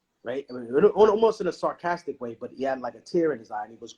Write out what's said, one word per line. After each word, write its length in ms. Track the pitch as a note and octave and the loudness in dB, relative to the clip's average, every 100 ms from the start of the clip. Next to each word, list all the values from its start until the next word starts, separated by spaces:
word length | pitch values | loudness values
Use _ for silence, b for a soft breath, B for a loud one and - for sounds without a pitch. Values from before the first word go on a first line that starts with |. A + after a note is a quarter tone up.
| _ _ | _ _
right? 220 | A2 C3 - | -8 -8 -8
I 40 | |
mean, 160 | B2+ A#2 | -12 -2
al-, 140 | B2+ G3 | 4 4
al-, 260 | F3 G#3+ | 6 6
almost 300 | G#3 A3+ G#3+ | 6 2 2
in 60 | F#3 | -4
a 60 | |
sarcastic 680 | - E3 C#3+ F3 E3+ - C3 | -4 -4 -4 -4 -4 -6 -10
way, 160 | A#2+ A2+ | -10 -10
but 120 | A#2+ | -12
he 120 | - | -6
had, 180 | C3+ C3 | -4 -4
like, 140 | B2 A#2 | -6 -12
a 60 | |
tear 320 | - F3+ D#3+ | -4 0 0
in 60 | C3 | -2
his 120 | A2 | -6
eye, 120 | G#2+ | -10
and 80 | G#2+ | -10
he 60 | A2+ | -12
goes 160 | A#2 | -18